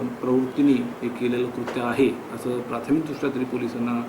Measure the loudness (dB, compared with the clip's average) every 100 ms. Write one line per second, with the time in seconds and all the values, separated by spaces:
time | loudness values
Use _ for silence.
0 | -2 -2 2 2 2 4 6 6 2 -4
1 | -6 -2 0 0 -2 -4 -4 -2 0 4
2 | 4 2 -6 -6 -4 -4 -4 -4 0 0
3 | 0 -2 -2 -2 -2 -2 -2 -2 -2 -2